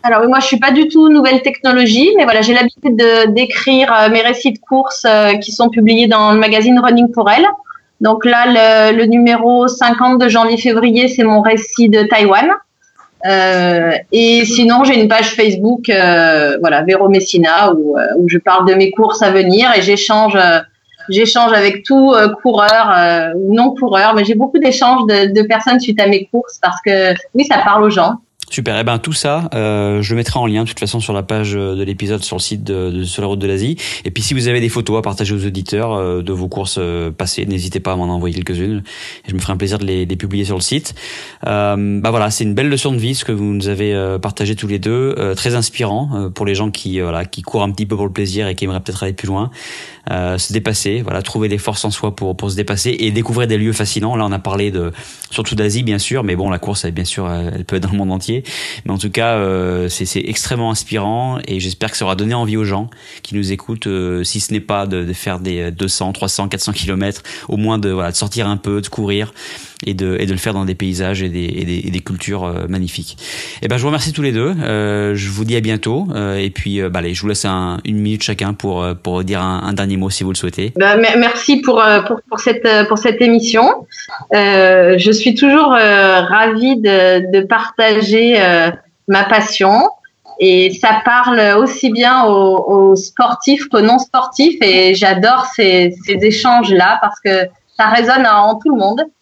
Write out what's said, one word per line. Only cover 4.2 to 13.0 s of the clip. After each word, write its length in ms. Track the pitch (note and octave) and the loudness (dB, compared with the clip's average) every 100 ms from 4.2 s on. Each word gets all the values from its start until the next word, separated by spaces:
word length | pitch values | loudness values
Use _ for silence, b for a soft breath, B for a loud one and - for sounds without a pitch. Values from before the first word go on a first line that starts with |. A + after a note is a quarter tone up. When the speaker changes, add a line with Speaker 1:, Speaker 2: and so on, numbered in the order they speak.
Speaker 1:
récits 320 | A3+ A#3+ C#4 | 0 0 -2
de 40 | A3 | -4
courses, 460 | _ C4 C4+ - A#3 | _ 0 0 -2 2
euh, 280 | G#3+ G#3 G#3 | 4 4 2
qui 120 | G#3 | -4
sont 160 | G#3+ A#3+ | 0 0
publiés 400 | A#3 A3 A3+ A#3 | 4 4 4 4
dans 240 | A3 G#3+ | 4 4
le 80 | G#3+ | 4
magazine 400 | G#3+ A3 A3 B3 | 4 2 4 4
Running 320 | B3 A#3+ A#3+ | 6 4 2
pour 180 | A#3 G3+ | 2 2
Elle. 160 | B3 G4 G4+ B B B _ | 4 4 0 B B B _
Donc 240 | G#3+ A3 | 0 2
là, 220 | A#3+ A#3+ B3 A#3+ A3 - A3 | 2 4 4 6 6 6 6
le, 40 | A3+ | 4
le 80 | A3+ | 4
numéro 600 | A#3 A#3+ A#3 A#3 B3 B3 | 6 4 4 4 4 2
cinquante 540 | B3 A#3+ A#3 B3+ B3+ | 2 0 2 4 4
de 80 | A#3+ | 4
janvier-février, 800 | A3+ A3+ A#3 B3 A3+ A#3+ A#3 B3+ | 4 2 2 2 2 4 2 2
c'est 140 | B3+ | 2
mon 180 | A3 G#3+ | 4 4
récit 480 | A3 A3 A3 - A#3 | 4 0 -2 2 4
de 140 | G#3+ | 4
Taïwan. 440 | G#3+ A3 G#3 G3 D4 G4+ _ _ b b | 4 4 4 4 2 0 _ _ b b